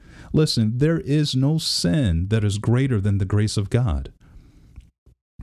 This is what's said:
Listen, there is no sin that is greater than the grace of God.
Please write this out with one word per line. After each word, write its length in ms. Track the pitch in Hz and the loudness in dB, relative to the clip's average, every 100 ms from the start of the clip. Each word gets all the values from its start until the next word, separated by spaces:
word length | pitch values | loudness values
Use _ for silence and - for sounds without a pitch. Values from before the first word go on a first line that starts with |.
| - - - | -20 -20 -2
Listen, 460 | 147 156 - 110 120 | 0 2 2 0 2
there 240 | 151 165 | 0 0
is 340 | 107 147 151 | 0 0 0
no 220 | 131 135 160 | 0 2 0
sin 720 | - - 175 165 113 85 92 | -2 -2 0 0 2 0 0
that 160 | 110 | 0
is 140 | 104 101 | 0 0
greater 420 | 110 120 135 110 | 0 2 2 0
than 160 | 101 98 | 0 0
the 80 | |
grace 320 | 95 101 107 - | 0 0 0 -2
of 140 | 95 | -2
God. 420 | 117 123 71 62 - - - - - - - - _ _ _ _ - | 0 0 -2 -6 -14 -20 -20 -20 -20 -20 -20 -20 _ _ _ _ -18